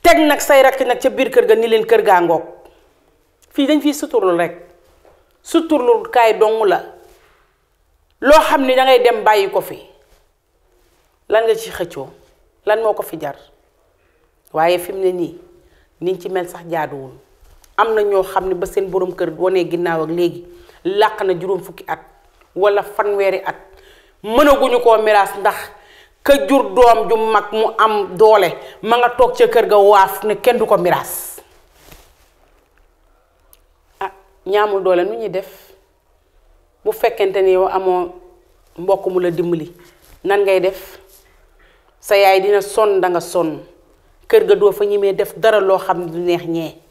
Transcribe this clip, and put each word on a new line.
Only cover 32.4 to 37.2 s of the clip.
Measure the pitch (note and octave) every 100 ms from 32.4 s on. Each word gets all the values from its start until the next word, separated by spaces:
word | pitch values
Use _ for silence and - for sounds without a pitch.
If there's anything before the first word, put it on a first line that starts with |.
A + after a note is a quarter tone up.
| _ _ _ _ _ _ _ _ _ _ _ _ _ _ _ _
Ah, | F#3+ - _ _ -
ñaamul | G3+ G#3+ G3
doole | F#3+ F3+
nu | F3 A3+
ñuy | G#3+
def? | F3+ F#3+ - _ _ _ _ _ _ _ _ _ _ _ _
Bu | G3
fekkente | - A#3 -